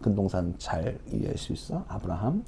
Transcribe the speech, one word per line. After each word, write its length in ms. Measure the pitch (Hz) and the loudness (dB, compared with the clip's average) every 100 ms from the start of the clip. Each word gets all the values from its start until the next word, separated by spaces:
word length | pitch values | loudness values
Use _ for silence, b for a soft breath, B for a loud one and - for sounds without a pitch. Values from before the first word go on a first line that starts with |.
근동산 540 | 110 101 95 92 87 87 | 2 4 4 2 0 -2
잘 400 | - 82 80 - - | -2 0 0 -4 -4
이해할 240 | 107 - - | -2 0 -2
수 160 | - | -2
있어. 320 | - - 175 - | -4 -2 -4 -2
아브라함, 580 | 101 90 87 110 196 | -4 -2 0 2 0